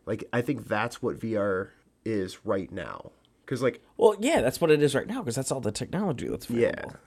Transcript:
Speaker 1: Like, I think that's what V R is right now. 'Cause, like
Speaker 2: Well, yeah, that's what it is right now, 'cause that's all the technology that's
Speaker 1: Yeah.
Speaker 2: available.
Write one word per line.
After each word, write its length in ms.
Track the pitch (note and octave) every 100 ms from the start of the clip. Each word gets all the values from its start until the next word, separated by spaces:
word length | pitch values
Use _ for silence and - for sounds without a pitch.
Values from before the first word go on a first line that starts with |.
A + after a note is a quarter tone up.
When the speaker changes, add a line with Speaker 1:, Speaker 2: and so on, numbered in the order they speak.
| -
Speaker 1:
Like, 180 | G#2+ -
I 80 | A#2+
think 260 | A#2+ B2+ F#2+
that's 360 | G#2+ A#2 -
what 140 | A#2+ A#2+
V 160 | A#2 G#2+
R 380 | G2+ F#2+ G2 _ _ _ -
is 380 | G#2+ F#2 - G2+
right 260 | G2 F#2
now. 400 | F#2+ C2 G1+ - _ _ _
'Cause, 180 | - C3
like 200 | B2+ B2 _ -
Speaker 2:
Well, 180 | A3+ G3
yeah, 220 | A3 D#4+
that's 200 | A#2+ -
what 80 | E3
it 120 | D3+
is 120 | D3
right 120 | B2+ -
now, 160 | B3+
'cause 120 | E3 A#2
that's 160 | C3
all 80 | C3+
the 100 | A2
technology 540 | G#2 - F3 G3+ B2 -
that's 220 | - -
Speaker 1:
Yeah. 200 | A#2 A#2
Speaker 2:
available. 260 | - - -